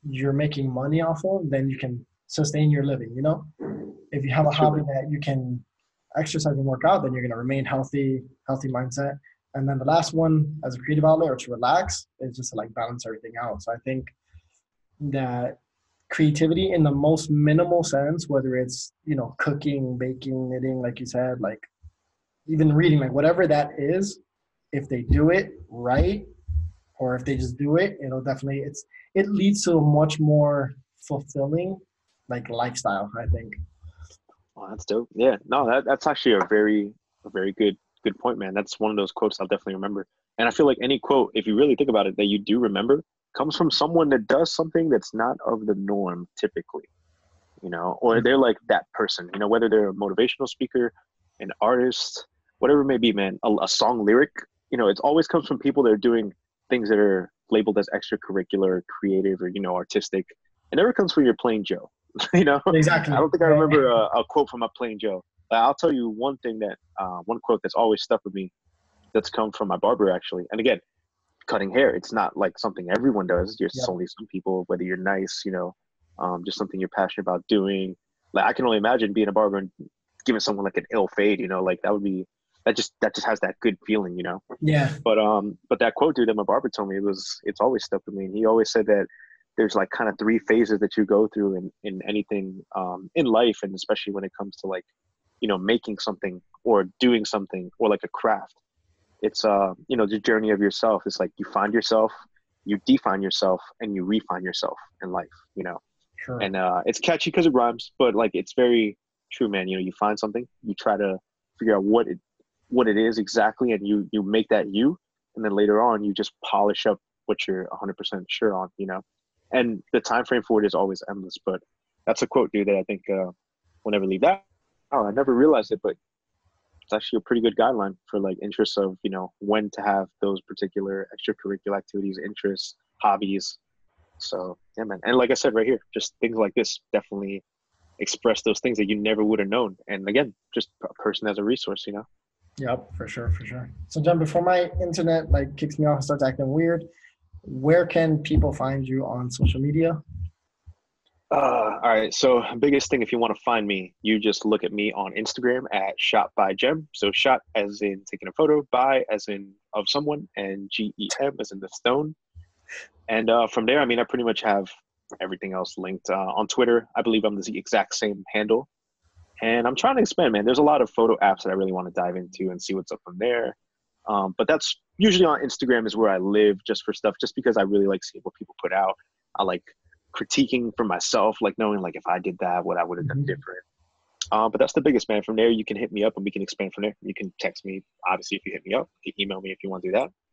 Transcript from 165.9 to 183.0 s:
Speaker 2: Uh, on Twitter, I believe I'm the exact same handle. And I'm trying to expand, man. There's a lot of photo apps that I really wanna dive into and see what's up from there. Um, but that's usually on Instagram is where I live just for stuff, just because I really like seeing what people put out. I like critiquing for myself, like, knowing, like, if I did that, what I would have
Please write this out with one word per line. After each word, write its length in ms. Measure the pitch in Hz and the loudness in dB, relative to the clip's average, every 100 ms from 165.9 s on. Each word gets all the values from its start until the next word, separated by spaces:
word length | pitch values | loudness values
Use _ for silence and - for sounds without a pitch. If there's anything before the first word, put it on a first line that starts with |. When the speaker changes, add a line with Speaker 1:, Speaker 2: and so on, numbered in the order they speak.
| 95 - | -8 -4
Speaker 2:
Uh, 240 | 95 92 | -4 -2
on 120 | - 101 | -4 -2
Twitter, 400 | - 120 120 113 - | 2 4 4 2 -4
I 60 | |
believe 220 | 117 110 | 0 2
I'm 140 | 107 101 | 0 -2
the 200 | 92 107 | -8 -10
exact 360 | - 110 95 | -2 0 0
same 300 | - 107 101 95 | -2 -4 -4 -6
handle. 340 | 107 107 113 135 _ _ _ _ _ - - | -4 0 0 0 _ _ _ _ _ -20 -8
And 240 | 113 117 117 | -2 0 0
I'm 100 | 135 | 2
trying 200 | 233 262 | 2 2
to 60 | |
expand, 300 | 214 - 156 | 2 2 2
man. 140 | 107 107 | 4 2
There's 120 | 127 | 4
a 40 | |
lot 180 | 151 151 | 6 6
of 80 | 117 | 2
photo 260 | - 113 110 | 4 2 4
apps 240 | 101 92 | 4 2
that 80 | 95 | 0
I 20 | |
really 200 | 95 95 | -2 -2
wanna 180 | 92 90 | -2 -6
dive 260 | 90 90 90 | -4 -4 -4
into 340 | 90 - 95 | -10 -6 -6
and 100 | 90 | -6
see 120 | - | -6
what's 180 | 95 87 | -6 -6
up 100 | 87 | -12
from 140 | - 90 | -14 -6
there. 360 | 113 120 120 - _ _ _ _ - | -2 0 -2 -8 _ _ _ _ -4
Um, 260 | 104 95 92 | -2 -2 -2
but 100 | - | 0
that's 320 | 156 - - _ _ | 0 0 -8 _ _
usually 300 | 214 180 175 | 2 6 4
on 160 | 147 | 4
Instagram 440 | 135 - 127 123 113 | -2 -4 0 2 2
is 80 | |
where 140 | 98 110 | 2 2
I 80 | 95 | 2
live 400 | 95 101 104 95 - | 2 4 4 4 -2
just 180 | 110 | -4
for 100 | - | -4
stuff, 220 | 104 110 98 | -2 -2 -2
just 140 | - - | -6 -2
because 220 | 127 113 | 0 2
I 40 | |
really 240 | 95 101 98 | 2 2 2
like 160 | 95 | 0
seeing 200 | - - | -6 -14
what 120 | 95 | -16
people 200 | _ 104 - | _ -20 -10
put 100 | 92 | -4
out. 220 | 95 95 - _ _ _ - | 0 0 -2 _ _ _ -4
I 40 | |
like 200 | 98 90 _ _ _ _ _ - | -4 -4 _ _ _ _ _ -12
critiquing 560 | 104 - 139 127 117 - | -4 0 2 0 -4 -2
for 80 | |
myself, 520 | 110 87 - 117 104 107 | -2 -2 -2 2 2 2
like, 120 | 107 98 | -2 0
knowing, 220 | 107 104 | 0 0
like, 140 | 90 | -4
if 120 | 78 - | -8 -4
I 120 | 90 | -2
did 180 | 92 90 | -2 -4
that, 240 | 90 90 | -2 -2
what 140 | 87 87 | -2 -2
I 60 | |
would 140 | 85 | -2
have 80 | 87 | -4